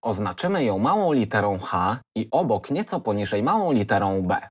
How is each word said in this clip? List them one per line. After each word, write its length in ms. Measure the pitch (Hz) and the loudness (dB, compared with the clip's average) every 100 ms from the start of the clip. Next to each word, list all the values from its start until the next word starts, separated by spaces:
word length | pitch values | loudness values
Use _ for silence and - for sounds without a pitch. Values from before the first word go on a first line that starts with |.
Oznaczymy 600 | 117 98 104 170 175 190 | -4 -4 -4 -2 -2 0
ją 140 | 127 98 | 0 2
małą 340 | 123 208 185 | 2 2 4
literą 460 | 143 110 110 104 95 | 2 2 0 0 -2
H 420 | - 92 90 120 _ 110 | -2 -2 0 -2 _ -8
i 120 | 113 | -2
obok, 400 | 156 175 - - | 0 2 0 -2
nieco 300 | 147 226 180 | -4 -2 -4
poniżej, 420 | - 101 101 104 | -2 -2 0 0
małą 300 | 120 220 185 | 2 2 2
literą 500 | 127 101 101 98 95 | 2 2 2 2 0
B. 260 | 92 95 - | 0 -2 -4